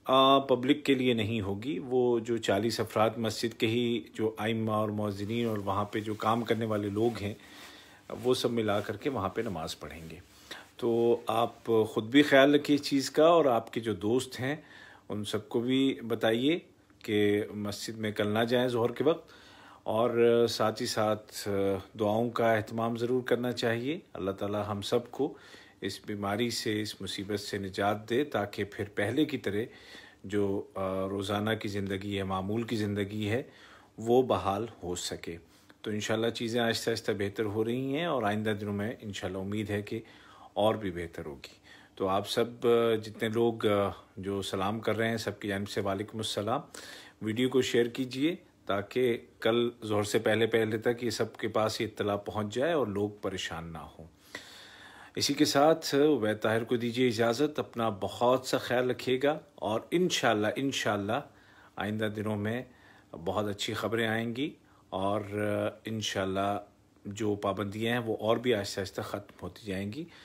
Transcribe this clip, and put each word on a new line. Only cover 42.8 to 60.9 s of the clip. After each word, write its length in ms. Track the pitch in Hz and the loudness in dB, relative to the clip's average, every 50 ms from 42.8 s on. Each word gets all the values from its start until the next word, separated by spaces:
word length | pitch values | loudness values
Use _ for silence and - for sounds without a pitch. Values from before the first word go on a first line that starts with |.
| 117 117 113 | 4 4 2
जितने 320 | 107 107 110 101 - 117 113 | 0 -2 -6 -8 -6 -4 -2
लोग, 380 | 110 117 117 120 113 113 113 | 2 2 2 2 2 2 2
अ, 240 | 107 104 101 101 98 90 - - - - - | 2 4 4 2 0 -2 -6 -14 -18 -14 -10
जो 240 | 92 95 98 98 95 | -6 -4 -4 -4 -4
सलाम 360 | - - 98 95 101 110 113 | -4 -4 -2 -2 -2 -2 -2
कर 160 | 107 117 107 | -2 -2 0
रहे 120 | 104 113 113 | 0 0 0
हैं, 100 | 117 110 | -2 -2
सबकी 300 | 110 107 101 - - 104 | -4 -6 -6 -6 -4 -4
जानिब 180 | 98 95 101 | -4 -4 -4
से 140 | 98 - 110 | -4 -4 -4
वालेकुम 400 | 98 98 95 98 107 - - 110 | -2 -2 -2 -4 -4 -6 -6 -6
अस्सलाम। 420 | 110 - - 110 101 110 123 147 - - - - - - - - - - - - 104 | -6 -4 -4 -4 -2 -2 -2 -4 -4 -8 -16 -18 -16 -16 -18 -18 -20 -20 -14 -8 -6
वीडियो 260 | 110 107 117 127 131 | -4 0 0 2 2
को 140 | 127 131 127 | 4 2 2
शेयर 260 | - - 117 120 117 | 4 4 2 2 2
कीजिए 500 | 113 - 131 123 123 131 139 165 185 190 - - _ _ _ - | 0 -4 -6 -4 -4 -2 -2 -2 -2 -4 -10 -18 _ _ _ -4
ताकि 600 | 95 101 101 - - 123 131 123 117 127 - - - - - | -2 -2 -2 -2 0 2 2 2 2 0 -4 -12 -8 -2 0
कल 300 | 113 113 120 120 120 - - - | 2 4 4 2 0 -2 -6 -4
ज़ोहर 200 | 107 107 104 104 | -2 0 0 0
से 140 | 101 - 117 | 2 0 0
पहले 280 | 107 110 107 110 113 | 2 2 2 2 2
पहले 320 | 110 113 113 110 110 113 110 | 2 2 2 2 2 0 0
तक 200 | 110 123 120 117 127 | 0 0 0 0 -2
ये 80 | 117 | -4
सबके 380 | - - 117 107 - - - 110 | -2 -2 -4 -4 -4 -6 -6 -2
पास 320 | 98 113 107 110 107 - | 0 2 2 0 0 -2
ये 60 | 117 | -4
इत्तला 300 | 104 - - 110 104 101 | -4 -4 -4 -2 -2 -2
पहुंच 380 | 101 - - 101 107 107 104 104 | -2 -4 -4 -4 -4 -4 -4 -2
जाए 200 | 120 135 165 175 | -2 0 0 2
और 140 | 147 123 104 | 0 0 0
लोग 320 | 95 101 104 104 104 - - | 0 -2 -2 -2 -4 -4 -6
परेशान 480 | 98 92 92 - - 82 80 82 82 | -6 -4 -4 -6 -6 -6 -8 -10 -10
ना 80 | 80 80 | -12 -12
हों। 280 | 76 78 - - 82 82 - _ _ - - - - - - - - - - - - - - - - - - - | -14 -16 -16 -18 -20 -20 -20 _ _ -18 -18 -18 -16 -18 -20 -20 -20 -20 -20 -20 -20 -20 -20 -20 -18 -12 -6 -2
इसी 160 | 98 - 143 | -2 0 2
के 100 | 139 151 | 2 2
साथ 500 | 143 - 139 143 156 165 160 - - - | 4 6 6 6 6 6 4 2 0 2
उबैद 420 | 139 147 156 147 120 107 107 107 | 4 6 6 4 4 2 0 0
ताहिर 280 | 104 - 110 110 113 117 | 0 0 0 2 0 0
को 120 | 113 123 | 0 0
दीजिए 320 | 117 117 120 113 123 131 123 | 0 0 -2 0 2 2 2
इजाज़त। 500 | 110 113 113 117 117 120 147 151 151 - | 2 2 2 2 2 2 0 0 0 -2
अपना 320 | 120 - - 120 113 113 | -6 -6 -4 -2 -2 -2
बहुत 560 | 104 98 101 95 - - 120 123 127 123 127 - | -2 -2 -4 -6 -2 2 4 4 4 4 2 0
सा 100 | - 127 | -2 -2
ख्याल 300 | - - 123 123 127 127 | 0 0 0 2 2 2
रखिएगा 520 | 123 123 - 127 131 127 139 143 151 165 - - _ - - | 0 -2 0 0 0 2 2 2 0 0 -4 -14 _ -6 -4
और 260 | - 110 117 - - 151 | -2 -2 -2 -2 0 0
इंशाल्लाह, 580 | 175 185 175 - - - 120 110 107 104 107 - 131 | 2 2 2 2 2 2 2 2 4 2 0 0 0
इंशाल्लाह 1200 | 135 139 131 - - 120 | -2 -2 -2 -2 0 0